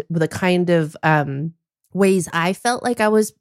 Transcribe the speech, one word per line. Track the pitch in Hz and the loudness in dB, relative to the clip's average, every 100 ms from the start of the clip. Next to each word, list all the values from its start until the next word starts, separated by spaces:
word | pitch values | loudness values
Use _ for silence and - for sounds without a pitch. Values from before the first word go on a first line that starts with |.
| - | -6
the | 165 160 | -2 -2
kind | - 185 180 175 | -2 0 2 2
of, | 170 156 - | 2 0 -2
um, | 160 151 143 135 160 - _ _ _ | 2 2 0 -4 -8 -10 _ _ _
ways | 185 196 190 165 | 0 2 2 0
I | 165 170 | -2 -2
felt | 190 240 247 | -2 -2 -2
like | - 240 | -2 0
I | 214 | 2
was | 214 214 - | 2 0 -4